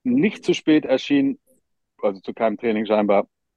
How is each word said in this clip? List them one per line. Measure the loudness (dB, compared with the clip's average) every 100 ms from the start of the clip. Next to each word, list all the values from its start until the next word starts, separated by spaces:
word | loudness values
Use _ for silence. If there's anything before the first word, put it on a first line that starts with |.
nicht | -2 0 0 -2
zu | -2
spät | -2 2 2 2
erschien, | -2 0 0 0 -4 _ _ _ _ _ -4
also | -4 -4
zu | -12
keinem | -4 -4 -2
Training | -2 -2 0
scheinbar, | 0 2 0 0 _ _